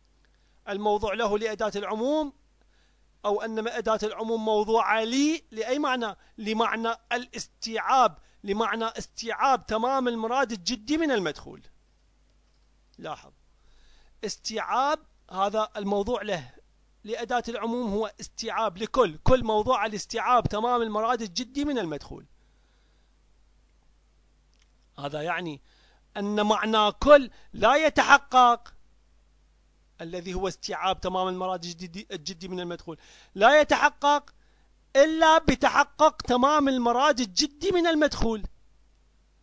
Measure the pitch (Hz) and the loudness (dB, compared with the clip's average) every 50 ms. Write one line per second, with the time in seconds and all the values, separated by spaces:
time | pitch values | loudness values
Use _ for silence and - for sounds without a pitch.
0 | _ _ _ _ _ _ _ _ _ _ _ _ - - 202 202 208 208 208 208 | _ _ _ _ _ _ _ _ _ _ _ _ -12 -10 -8 -2 0 0 0 0
1 | 220 208 190 220 233 202 208 208 226 220 214 185 220 208 190 202 202 185 220 214 | -2 -4 -2 -2 -2 0 0 -2 -2 -4 -4 -4 -4 -4 -4 -6 -6 -6 -6 -4
2 | 240 277 302 311 302 277 - _ _ _ _ _ _ _ _ _ _ _ _ _ | -2 -2 0 -2 -2 -4 -10 _ _ _ _ _ _ _ _ _ _ _ _ _
3 | _ _ _ _ - 208 202 208 220 226 220 220 220 233 233 240 196 220 220 208 | _ _ _ _ -4 -4 -2 -2 -4 -6 -6 -6 -6 -6 -8 -6 -2 -2 -2 -2
4 | 208 214 - - 226 226 226 226 220 220 214 208 214 214 226 226 190 196 214 226 | -2 -6 -6 -6 -6 -4 -4 -4 0 0 0 0 2 2 2 0 2 2 0 0
5 | 220 226 247 269 285 302 320 302 _ _ 220 214 214 240 262 294 302 269 254 247 | 0 0 0 0 0 0 0 -4 _ _ -10 -8 -6 -4 -2 -2 0 -2 -2 -2
6 | 233 208 185 _ _ _ _ - 214 214 220 220 226 208 214 226 226 226 226 - | -4 -6 -8 _ _ _ _ -10 -6 -4 -2 0 0 0 -2 -2 -4 -4 -6 -6
7 | _ - 240 247 247 - - 233 - - _ - - 226 226 214 170 196 262 262 | _ -6 -6 -6 -6 -8 -12 -14 -14 -14 _ -14 -12 -8 -8 -6 -2 2 4 4
8 | 240 202 151 - - _ _ _ - 202 202 214 226 202 214 226 226 226 - 220 | 4 4 2 -4 -20 _ _ _ -6 -4 -2 -2 0 -2 -2 -2 -4 -6 -6 -8
9 | - - - - 226 226 202 - 233 269 262 185 - - 214 214 233 262 269 269 | -14 -14 -14 -12 -8 -8 -2 0 2 2 2 2 0 -4 -4 -2 0 0 0 0
10 | 254 240 233 226 220 226 247 277 269 208 233 185 170 226 254 214 214 247 302 320 | 0 -2 -4 -4 -4 -2 0 -2 -2 -2 -4 -8 -6 -8 -8 -6 -4 -4 -2 0
11 | 330 294 254 208 175 151 - - - - - - - - _ _ _ _ _ _ | 0 0 0 0 -2 -4 -6 -10 -16 -18 -20 -20 -20 -20 _ _ _ _ _ _
12 | _ _ _ _ _ _ _ _ _ _ _ _ _ _ _ _ _ _ _ - | _ _ _ _ _ _ _ _ _ _ _ _ _ _ _ _ _ _ _ -18
13 | 190 156 139 - - 67 _ _ _ _ _ _ _ _ _ _ _ _ - _ | -14 -14 -14 -14 -16 -20 _ _ _ _ _ _ _ _ _ _ _ _ -20 _
14 | _ _ _ - 220 196 - - - - 220 208 165 170 208 240 269 285 311 311 | _ _ _ -12 -10 -10 -10 -10 -10 -8 -6 -6 -4 -2 0 0 2 0 -2 -4
15 | - _ _ _ _ - 185 190 196 208 202 214 214 - - 214 202 202 202 202 | -6 _ _ _ _ -10 -4 -2 -2 0 0 -2 -2 -2 -6 -6 -4 -2 -2 -2
16 | 196 220 247 208 202 208 190 160 127 - - - _ _ _ _ _ _ _ _ | -2 -2 -4 -4 -4 -6 -6 -6 -8 -14 -20 -20 _ _ _ _ _ _ _ _
17 | - 208 220 214 240 208 247 240 233 240 233 208 214 233 233 247 240 208 196 214 | -12 -10 -8 -8 -6 -2 -2 -4 -2 -4 -8 -6 -6 -4 -4 -4 -4 -4 -4 -4
18 | 220 196 - - - - - - 233 220 180 208 226 202 170 190 220 - - 269 | -4 -6 -8 -14 -18 -16 -14 -12 -10 -6 -4 -2 -2 -2 -4 -6 -8 -4 2 2
19 | 233 180 220 - - - 254 254 240 220 214 214 208 170 170 208 214 220 214 190 | 2 2 0 2 4 4 4 6 4 0 0 0 2 2 0 0 0 -4 -6 -8
20 | - - 233 220 190 226 247 233 170 - 208 214 226 247 247 240 226 220 208 214 | -10 -8 -8 -4 0 2 2 2 2 0 -4 -2 -2 0 0 0 -2 -2 -2 -2
21 | 220 233 254 226 226 190 170 233 254 226 - 285 294 294 277 233 185 160 147 139 | 0 0 -2 -2 -4 -8 -8 -10 -10 -8 -6 -6 -4 -2 -2 -2 -4 -4 -6 -8
22 | - - - - - _ _ _ _ _ _ _ _ _ _ _ _ _ _ _ | -10 -14 -18 -18 -18 _ _ _ _ _ _ _ _ _ _ _ _ _ _ _
23 | _ _ _ _ _ _ _ _ _ _ _ _ _ _ _ _ _ _ _ _ | _ _ _ _ _ _ _ _ _ _ _ _ _ _ _ _ _ _ _ _
24 | _ _ _ _ _ _ _ _ _ _ _ _ _ _ _ _ _ _ _ - | _ _ _ _ _ _ _ _ _ _ _ _ _ _ _ _ _ _ _ -12
25 | 139 143 147 147 151 175 170 170 180 160 143 131 _ _ _ _ _ _ _ _ | -12 -10 -8 -8 -6 -6 -6 -6 -6 -10 -12 -14 _ _ _ _ _ _ _ _
26 | _ _ - 208 202 202 208 208 208 214 214 - 214 220 220 214 214 208 - - | _ _ -12 -8 -6 -4 -2 0 0 0 0 0 0 -2 0 2 0 0 0 0
27 | - 285 294 285 262 220 - - - - - 226 202 226 277 302 320 294 - 294 | 6 6 6 6 6 0 -12 -20 -20 -16 -6 0 2 2 4 4 2 2 2 2
28 | 277 294 277 262 - - 254 254 247 240 240 - - - - - - _ _ _ | 4 4 4 4 4 2 4 6 6 6 4 2 -4 -20 -20 -20 -20 _ _ _
29 | _ _ _ _ _ _ _ _ _ _ _ _ _ _ _ _ _ _ _ - | _ _ _ _ _ _ _ _ _ _ _ _ _ _ _ _ _ _ _ -16
30 | 170 165 180 180 170 190 175 180 196 180 - - - - 185 156 170 190 185 - | -14 -12 -10 -10 -8 -6 -6 -4 -4 -4 -6 -6 -10 -10 -8 -2 -2 -2 -2 -2
31 | - 180 185 185 185 185 185 185 185 185 185 175 170 175 170 165 185 170 165 202 | -4 -4 -2 -2 -2 -2 -2 -4 -4 -4 -4 -6 -8 -12 -12 -12 -14 -14 -14 -16
32 | 220 - 196 170 147 170 190 160 185 180 185 180 180 175 170 165 - 170 156 - | -14 -12 -14 -12 -12 -14 -14 -14 -12 -10 -8 -8 -8 -8 -10 -10 -12 -16 -16 -16
33 | - - - - - _ - 190 208 247 294 302 285 - 285 - 262 294 - - | -18 -20 -20 -20 -20 _ 0 6 6 8 8 8 6 6 2 4 2 2 0 2
34 | 285 285 294 285 - - _ _ _ _ _ _ _ _ _ _ _ _ - 269 | 2 2 2 2 -2 -6 _ _ _ _ _ _ _ _ _ _ _ _ 6 6
35 | 285 311 320 320 330 311 320 320 320 294 262 - 285 233 - 269 285 - - - | 6 6 6 4 6 6 6 6 4 2 0 2 2 2 4 2 0 0 2 4
36 | 302 302 - - - - 240 247 262 285 302 302 277 277 262 254 233 233 233 247 | 4 4 4 2 -2 0 2 4 4 4 4 4 4 2 2 2 2 2 2 4
37 | 277 302 277 233 247 190 175 - 302 294 - - 320 403 370 349 330 339 320 302 | 4 2 2 2 -2 -4 -2 -2 -2 -2 -4 -6 -4 0 2 2 2 2 2 2
38 | 302 285 - - - 226 220 208 185 - - _ _ _ _ _ _ _ _ _ | 2 0 2 0 0 0 0 -4 -8 -12 -14 _ _ _ _ _ _ _ _ _
39 | _ _ _ _ _ _ _ _ | _ _ _ _ _ _ _ _